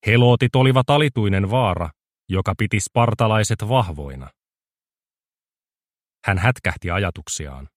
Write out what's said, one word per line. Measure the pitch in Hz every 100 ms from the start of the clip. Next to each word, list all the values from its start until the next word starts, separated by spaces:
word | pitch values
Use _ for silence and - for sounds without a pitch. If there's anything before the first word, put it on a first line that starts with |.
| -
Helootit | 117 120 120 123 131
olivat | 131 131 127
alituinen | 143 151 127 104 98 98
vaara, | 120 117 85 82 - _ _ _
joka | 92 95 95
piti | 107 107
spartalaiset | - - 117 113 113 107 104 110 104
vahvoina. | 131 95 73 71 67 65 _ _ _ _ _ _ _ _ _ _ _ _ _ _ _ _ _ _ _ -
Hän | 95
hätkähti | 104 131 - - 87
ajatuksiaan. | 87 98 80 76 - 73 67 69